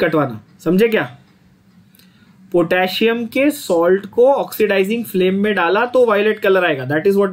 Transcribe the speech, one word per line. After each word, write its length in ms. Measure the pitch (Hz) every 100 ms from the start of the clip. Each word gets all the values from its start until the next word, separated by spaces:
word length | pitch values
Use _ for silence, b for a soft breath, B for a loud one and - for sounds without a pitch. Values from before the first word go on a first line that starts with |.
कटवाना, 420 | 170 156 131 110 - _
समझे 280 | 160 185 226
क्या? 320 | 214 135 - _ _ _ _ _ _ _ b b b b b -
Potassium 720 | 175 170 185 185 - 226 233 233
के 260 | 254 285
salt 540 | 285 - 170 175 190 -
को 280 | - 254
oxidizing 720 | 269 - - 208 196 196 233 220
film 300 | 185 185 196
में 200 | 208 190
डाला 300 | 170 202 240
तो 200 | 254 233
violet 340 | 208 214 208
color 260 | 196 190 175
आएगा, 220 | 135 131
that 200 | 156 196
is 100 | 196
what 120 | 196